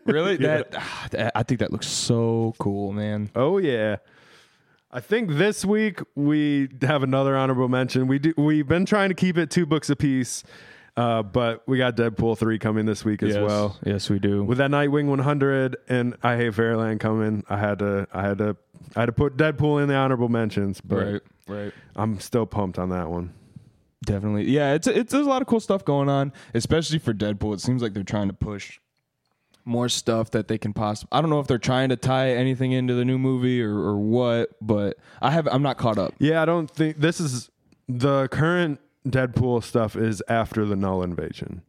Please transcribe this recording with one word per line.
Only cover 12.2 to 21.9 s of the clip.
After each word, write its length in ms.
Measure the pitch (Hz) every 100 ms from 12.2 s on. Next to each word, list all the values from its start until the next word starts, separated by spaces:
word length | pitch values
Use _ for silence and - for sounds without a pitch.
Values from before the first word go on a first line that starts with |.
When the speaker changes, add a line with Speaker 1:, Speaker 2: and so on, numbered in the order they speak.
| 113 110
Speaker 1:
three 220 | 113 110
coming 260 | 110 110 107
this 200 | 104 110
week 180 | 104
as 100 | 104 104
Speaker 2:
Yes. 120 | 104
Speaker 1:
well. 300 | 104 104 95 -
Speaker 2:
Yes, 240 | 101 -
we 100 | 101
do. 240 | 101 101
Speaker 1:
With 140 | 101 123
that 120 | 139
Nightwing 360 | 143 147 143 143
one 140 | 139
hundred 580 | 135 147 139 135 131 127 -
and 300 | 127 120 117
I 120 | 123 120
Hate 180 | 120 107
Fairyland 440 | 113 113 113 107
coming, 460 | 110 110 107 107 -
I 100 | 101
had 220 | 104 101
to, 260 | 101 98 98
I 120 | 92
had 160 | 101 101
to, 180 | 107 98 _ - - -
I 40 |
had 40 | 117
to 80 |
put 240 | 113 147 127
Deadpool 440 | 156 139 151 147
in 60 | 143
the 80 | 139
honorable 320 | 135 127 120
mentions. 540 | 117 113 101 98 95
But 160 | - 104
Speaker 2:
Right, 240 | 101 104 - _ -
right. 260 | 101 101 - -